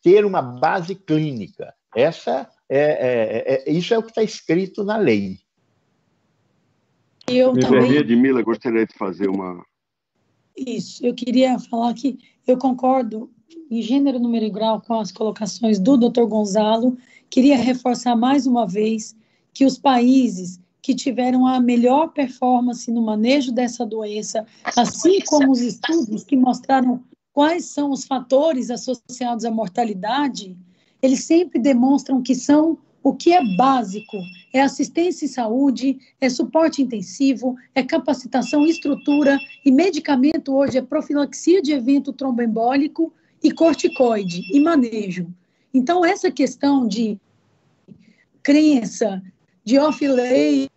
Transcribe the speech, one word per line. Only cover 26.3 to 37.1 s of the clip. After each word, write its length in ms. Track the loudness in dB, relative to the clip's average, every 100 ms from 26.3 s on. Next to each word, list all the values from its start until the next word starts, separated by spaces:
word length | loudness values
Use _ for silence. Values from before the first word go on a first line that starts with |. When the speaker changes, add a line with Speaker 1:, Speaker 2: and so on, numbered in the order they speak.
Speaker 2:
mostraram 680 | 0 2 0 0 0 2 -2 -8 _ _
quais 360 | 0 2 0 -6
são 240 | -6 -4
os 160 | -4 -4
fatores 640 | -8 0 2 2 0 -4
associados 760 | -8 -6 -8 _ -8 -6 -4
à 60 | -4
mortalidade, 1040 | -4 -4 -4 -4 -4 -4 -2 -2 -4 -16 -20 -20 _ _ _
eles 220 | 0 0
sempre 360 | 2 0 2 0
demonstram 600 | 2 2 4 2 0 -4
que 120 | 0
são 440 | -4 2 4 4 -2 _ _
o 120 | -2
que 180 | 0 4
é 120 | 4 2 2
básico, 600 | 2 2 -2 -10 -10 -12 -12 -18 _
é 80 | 0
assistência 640 | 0 0 -4 0 -2 -2 -6
em 20 |
saúde, 680 | -4 -2 0 0 0 -2 -4 _ _
é 80 | -4
suporte 540 | -2 -2 2 0 0
intensivo, 720 | -4 -4 -10